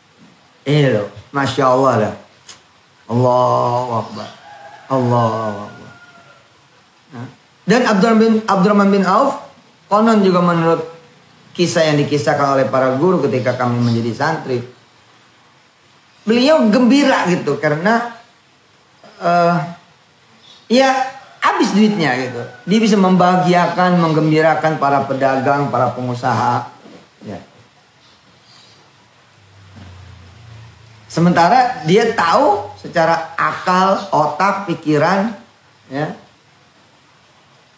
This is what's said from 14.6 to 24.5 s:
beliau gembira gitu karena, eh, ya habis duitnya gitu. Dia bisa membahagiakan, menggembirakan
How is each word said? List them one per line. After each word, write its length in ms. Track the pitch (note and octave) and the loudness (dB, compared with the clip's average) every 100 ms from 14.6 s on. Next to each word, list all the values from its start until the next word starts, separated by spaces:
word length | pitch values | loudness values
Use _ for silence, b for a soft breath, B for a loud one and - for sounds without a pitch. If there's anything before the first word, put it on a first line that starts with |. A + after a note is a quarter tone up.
| A#2 - _ _ _ _ _ _ _ _ _ _ _ _ _ _ | -8 -20 _ _ _ _ _ _ _ _ _ _ _ _ _ _
beliau 400 | - A#3+ C4+ D#4 A3+ | -2 2 4 4 4
gembira 560 | B3+ B3 C#4 C#4+ B3 F3 | 2 4 4 2 0 0
gitu 320 | F3 D3 C3+ | -2 -2 -2
karena, 560 | D3+ D3+ F#3+ A#3 - - - _ _ _ _ _ _ _ - - | -2 -2 0 -2 -4 -12 -20 _ _ _ _ _ _ _ -20 -8
eh, 380 | F3+ F3 E3+ F3 D#3+ F3 _ _ _ _ _ _ - - - A#3+ | -2 2 2 0 -4 -12 _ _ _ _ _ _ -20 -14 -2 2
ya 160 | C4+ C4 - - - - | 2 0 -4 -10 -20 -6
habis 320 | D4+ F#4+ A#3+ | -2 0 0
duitnya 400 | G3 G#3+ G#3 D3 B2 | 2 2 2 -2 -2
gitu. 160 | B2+ A#2 A#2+ - - | -4 -8 -12 -12 -2
Dia 80 | A3 | 0
bisa 160 | A3 | 2
membahagiakan, 1040 | G#3 F#3 F#3 F3+ F3+ F3 F3 E3+ E3+ F3+ F3+ | 2 4 4 4 2 2 2 0 0 0 2
menggembirakan 800 | E3 D#3 D#3 D#3 D#3+ | 2 0 2 2 2